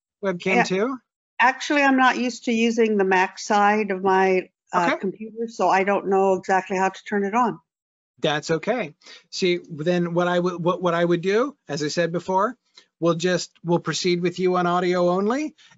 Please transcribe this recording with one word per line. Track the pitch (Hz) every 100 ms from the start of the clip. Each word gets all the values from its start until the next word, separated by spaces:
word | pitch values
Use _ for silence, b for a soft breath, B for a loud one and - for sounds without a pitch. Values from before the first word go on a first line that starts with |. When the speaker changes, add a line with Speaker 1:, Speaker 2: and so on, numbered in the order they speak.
| _ -
Speaker 1:
webcam | 196 175 185 240
Speaker 2:
Yeah. |
Speaker 1:
too. | 226 185 247 262 _ _ _ -
Speaker 2:
Actually, | 240 254 - 294
I'm | 277 262
not | 254 233
used | 247 - -
to |
using | 226 233 233 220 208
the |
Mac | 190 185 190 -
side | - 208 202 214 202
of | 185
my, | 190 185 190 185 - _ -
uh, | 180 175
Speaker 1:
Okay. | 320
Speaker 2:
computer, | 196 156 220 220 233
so | - 180
I | 190
don't | 190 202 190
know | 190 196
exactly | 185 196 190 185 185
how | 190
to | -
turn | - 208
it | 196
on. | 226 233 165 _ _ _ _ _ _
Speaker 1:
That's | 156 147 156
okay. | 160 196 247 151 - B B B
See, | - 185 175 -
then | 147 160 175 175
what | 170 180
I | 180
would, | 180 175
what, | 175 175
what | 180
I | 170
would | 175 170
do, | 185 214 277 - -
as | 143
I | 147
said | 170 170
before, | 165 - 185 220 - b b b -
we'll | 170
just, | 170 180 175 - _
we'll | 165 170
proceed | 160 156 185 175
with | 175 175
you | 185 180
on | 175
audio | 180 180 180 180
only, | 180 208 262 311 - b